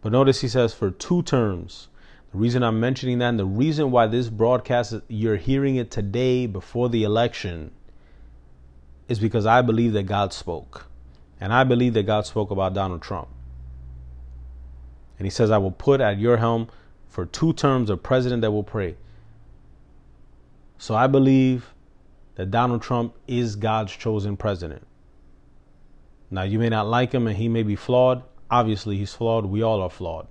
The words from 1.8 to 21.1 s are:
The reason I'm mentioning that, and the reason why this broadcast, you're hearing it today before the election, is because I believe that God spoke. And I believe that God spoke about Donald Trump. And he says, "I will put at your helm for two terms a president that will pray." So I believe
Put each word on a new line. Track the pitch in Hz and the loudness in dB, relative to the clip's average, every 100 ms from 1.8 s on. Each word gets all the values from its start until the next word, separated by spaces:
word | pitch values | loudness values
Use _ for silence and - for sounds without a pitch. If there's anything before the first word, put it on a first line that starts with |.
| - - - - - | -20 -20 -20 -20 -12
The | 95 | -2
reason | 113 123 | 0 2
I'm | 120 110 | 0 0
mentioning | 120 131 127 123 | 0 -2 -2 0
that, | 123 | 0
and | 117 | 0
the | 95 | -2
reason | 98 147 151 143 | 0 0 2 2
why | 123 113 | 4 4
this | 117 120 | 2 -2
broadcast, | 107 113 123 - 120 120 110 - | 0 2 2 2 -2 -2 -8 -8
you're | 110 113 104 | -4 0 0
hearing | - 135 139 131 | 0 0 2 0
it | 117 | -2
today | - 101 107 127 127 123 | -4 -4 0 2 2 0
before | 95 - 120 123 | -6 -8 -2 0
the | 117 | 2
election, | 107 107 120 - 95 85 76 - - - - - - - - - - - - - - | 2 2 0 -2 -8 -8 -12 -16 -20 -20 -20 -20 -20 -20 -20 -20 -20 -20 -20 -20 -8
is | 120 | -2
because | 107 113 104 | 0 0 4
I | 120 | 6
believe | 123 113 117 | 6 2 2
that | 107 | 0
God | 95 101 101 | 0 0 -2
spoke. | - - 82 - - - - - - - - | -4 -8 -10 -10 -20 -20 -20 -20 -20 -20 -10
And | 95 | 0
I | 120 | 4
believe | 131 123 123 | 4 4 4
that | 110 | 2
God | 101 107 104 | 2 0 0
spoke | - 101 | -2 -2
about | 98 95 | 0 0
Donald | 95 95 87 | 0 -4 -6
Trump. | - 92 - - - - - - - - - - - - - - - - - - - - | -8 -10 -10 -16 -18 -16 -16 -16 -16 -16 -18 -18 -18 -16 -18 -18 -18 -18 -20 -20 -20 -8
And | 98 | -8
he | |
says, | - 110 | 0 4
"I | 107 | 4
will | 98 | 2
put | 87 - 139 | -2 2 4
at | 117 101 | 4 2
your | 113 120 | 2 2
helm | 117 113 113 - - - - | 2 0 -4 -12 -20 -20 -16
for | - 87 | -10 -8
two | - 160 | -2 0
terms | 160 147 131 113 | 2 2 2 0
a | 95 | -2
president | - 127 123 120 | 0 0 2 0
that | 110 | 0
will | 104 | -2
pray." | 101 113 92 - - - - - - - - - - - - - - - - - - - | -4 -6 -6 -8 -18 -20 -20 -20 -20 -20 -20 -20 -20 -20 -20 -20 -20 -20 -20 -20 -20 -20
So | - | -4
I | 110 | 2
believe | 131 | 4